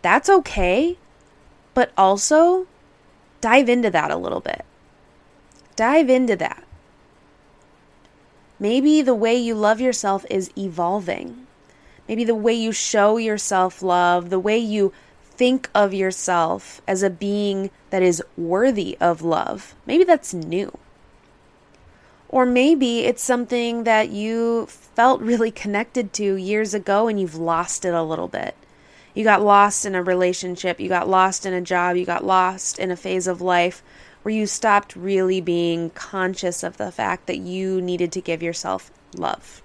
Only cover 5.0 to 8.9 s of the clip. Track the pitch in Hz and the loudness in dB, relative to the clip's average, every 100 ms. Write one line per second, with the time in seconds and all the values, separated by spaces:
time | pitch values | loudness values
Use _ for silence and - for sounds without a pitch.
5 | _ _ _ _ _ _ _ - 226 302 | _ _ _ _ _ _ _ -2 2 2
6 | 277 254 254 196 170 - - - _ _ | 4 2 2 -2 -4 -8 -20 -20 _ _
7 | _ _ _ _ _ _ _ _ _ _ | _ _ _ _ _ _ _ _ _ _
8 | _ _ _ _ _ _ 202 247 277 | _ _ _ _ _ _ 0 2 4